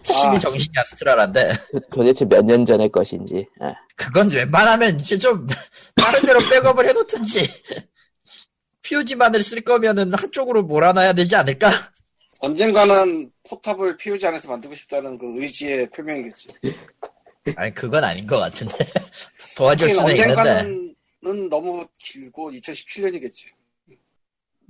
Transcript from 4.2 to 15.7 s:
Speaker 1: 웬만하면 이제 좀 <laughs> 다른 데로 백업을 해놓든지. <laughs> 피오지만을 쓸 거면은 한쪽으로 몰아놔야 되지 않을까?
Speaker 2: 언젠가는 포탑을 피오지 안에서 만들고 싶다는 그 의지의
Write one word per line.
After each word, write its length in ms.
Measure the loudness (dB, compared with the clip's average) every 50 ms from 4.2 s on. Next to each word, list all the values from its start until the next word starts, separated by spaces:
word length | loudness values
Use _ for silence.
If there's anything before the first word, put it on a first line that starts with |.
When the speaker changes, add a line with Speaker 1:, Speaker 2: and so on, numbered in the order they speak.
| 2 4
Speaker 1:
웬만하면 720 | 2 0 0 2 2 4 4 4 4 4 2 0 0 -2
이제 160 | -4 -4 -4 0
좀 280 | 0 0 0 0 -4 -8 -8 -8 -10 -16
<laughs> 240 | _ -20 -20 _ _
다른 300 | 0 2 2 2 2 4
데로 140 | 6 4 4 4
백업을 400 | 4 2 4 4 4 4 4 2 2
해놓든지. 580 | 2 2 0 -2 -4 -6 -6 -4 -2 -2 -2 -2 -4 -12 _ -14 -14 -14 -14 _ _ _ _ _ _ _
<laughs> 600 | _ _ -20 -20 _ _ _ _ _ _ _ _
피오지만을 600 | -10 -6 -4 -4 -4 -4 0 2 2 4 4 2
쓸 200 | 0 -2 -4 -4
거면은 500 | 0 0 2 2 2 0 0 0 0 -2
한쪽으로 500 | -2 -4 -6 -6 -6 -6 -4 0 0 0 0
몰아놔야 500 | 0 0 2 4 4 4 4 4 2 2
되지 220 | 2 0 2 2
않을까? 540 | 0 0 0 0 2 2 2 2 0 -4 -10 _ _ _ _ _ _ _ _ -16 _
Speaker 2:
언젠가는 880 | -8 -6 -2 0 0 2 4 4 4 6 6 4 4 2 0 -4 -8 -12 _ _ _ -20
포탑을 480 | -20 -12 -8 -8 -6 -4 -4 -4 -4
피오지 300 | -6 -8 -8 -6 -4 -4
안에서 240 | -4 -4 -6 -10 -12
만들고 240 | -12 -12 -12 -16 -20
싶다는 400 | -20 -14 _ -8 -8 -8 -8 -12
그 240 | -12 -12 -12 -10 -10
의지의 480 | -10 -10 -10 -10 -8 -6